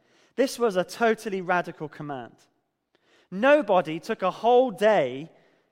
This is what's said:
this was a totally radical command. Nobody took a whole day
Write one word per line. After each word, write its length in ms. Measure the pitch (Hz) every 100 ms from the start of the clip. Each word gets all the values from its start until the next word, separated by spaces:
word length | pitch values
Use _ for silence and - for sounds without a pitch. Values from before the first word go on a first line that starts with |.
| _ _ _ -
this 220 | 262 -
was 180 | 233 185
a 80 |
totally 580 | 175 - 233 220 226 190
radical 460 | 175 180 170 160 151
command. 480 | - 147 135 117 _ _ _ _ _ _ _ _ _ -
Nobody 680 | 185 254 294 208 185 156 160
took 220 | - 220
a 100 | 185
whole 400 | 170 226 247 262
day 580 | 185 214 202 135 131 160 _ _ _ _